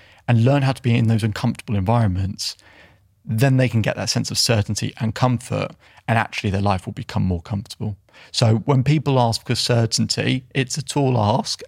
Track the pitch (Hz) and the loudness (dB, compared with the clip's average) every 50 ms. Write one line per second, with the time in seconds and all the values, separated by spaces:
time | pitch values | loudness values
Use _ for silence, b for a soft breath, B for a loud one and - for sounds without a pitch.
0 | b b b b b - 120 113 117 131 143 143 135 135 127 - - 120 117 123 | b b b b b 2 2 4 4 4 4 4 2 0 -2 -2 0 0 2 2
1 | 113 110 113 104 113 107 98 - - 117 113 - - - 104 98 92 107 117 120 | 2 2 2 0 0 -2 -2 -2 -4 -4 -4 -4 -6 -4 -4 -2 0 2 2 2
2 | 113 95 90 95 95 95 104 - - - - b b b b b b b b b | 2 2 0 -2 -4 -4 -6 -8 -10 -10 -12 b b b b b b b b b
3 | b b _ _ _ - 110 110 139 135 131 127 131 - 120 113 107 - - - | b b _ _ _ -6 0 2 2 4 4 4 2 2 2 0 0 0 -2 -4
4 | 101 - - 120 117 - - - - - 117 104 - - 101 - 110 - - - | -4 -4 -4 -4 -4 -4 -2 -2 0 2 2 2 0 -2 -4 -4 -6 -6 -6 -4
5 | 113 107 - - 131 127 120 113 - - 104 104 - - - b b b b b | -6 -4 0 0 0 2 2 -2 -2 -4 -4 -4 -4 -6 -8 b b b b b
6 | b - 113 113 - - - - - 101 92 98 98 101 95 92 - 104 - - | b 0 0 0 0 -2 -4 -4 -2 -2 0 0 0 0 0 -2 -4 -8 -10 -10
7 | - - - 107 98 92 90 85 - - 104 101 - - - - 110 107 101 - | -10 -4 -2 -2 0 0 -2 -2 -4 -6 -6 -6 -6 -10 -12 -8 -8 -8 -8 -10
8 | _ B B B B B - - 123 113 110 104 - 147 139 135 123 143 151 151 | _ B B B B B -2 2 4 4 4 2 2 2 2 4 4 4 2 2
9 | - 143 135 127 120 117 110 - - - 117 - - - 120 117 113 110 - - | 2 2 2 4 4 2 0 -2 -4 -4 -2 -2 0 2 2 2 2 2 0 -2
10 | 110 - - 117 107 123 127 127 - - - 135 127 - - 151 - - - 147 | -2 -2 -2 -2 0 -2 -2 -2 -4 -4 -4 -4 -4 -2 -6 -8 -8 -4 -2 0
11 | 139 131 123 113 104 104 123 214 214 - - - - | 0 2 2 2 2 2 2 0 -2 -4 -8 -10 -6